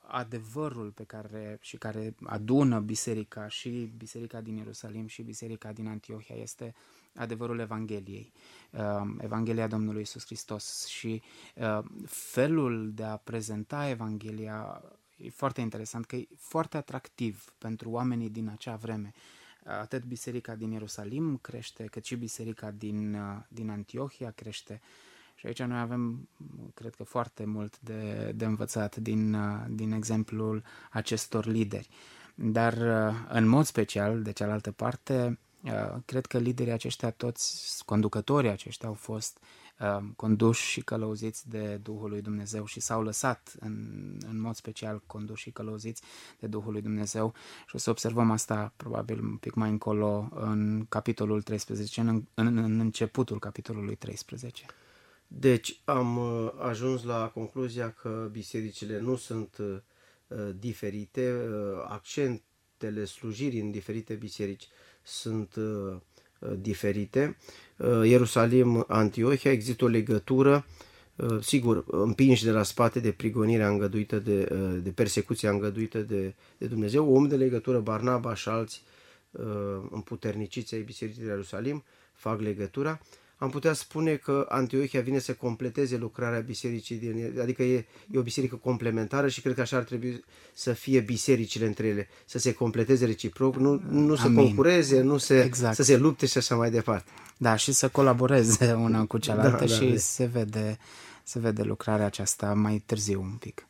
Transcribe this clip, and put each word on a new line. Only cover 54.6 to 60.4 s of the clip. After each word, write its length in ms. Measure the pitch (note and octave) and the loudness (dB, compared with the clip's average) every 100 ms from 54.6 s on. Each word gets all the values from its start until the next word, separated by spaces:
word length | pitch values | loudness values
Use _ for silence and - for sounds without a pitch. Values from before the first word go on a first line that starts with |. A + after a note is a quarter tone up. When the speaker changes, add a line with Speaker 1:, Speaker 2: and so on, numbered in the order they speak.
| - - _ _ _ _ _ - | -20 -20 _ _ _ _ _ 2
Speaker 2:
Deci, 440 | C3 A#2+ - - | 4 4 2 -12
am, 340 | - C#3 B2 A#2+ | -2 0 2 0
uh, 340 | A#2+ A#2 A2+ - | -2 -2 -4 -4
ajuns 440 | B2+ A2+ B2+ C3 | -6 -2 -2 -2
la 280 | A#2 A#2 A2+ | -2 -4 -4
concluzia 580 | - A2+ C3 B2+ A#2+ A2+ | -6 -8 -6 -6 -4 -8
că 380 | A2+ A#2 A2 A2 | -8 -8 -8 -8
bisericile 680 | G#2+ G2+ A2+ A2 G#2 G#2 G#2+ | -10 -8 -6 -6 -8 -8 -4
nu 160 | A2+ B2+ | -2 -4
sunt, 420 | - A2+ G#2+ - | -4 -8 -8 -8
uh, 180 | G#2 G2 _ _ _ _ _ A2 | -8 -8 _ _ _ _ _ -8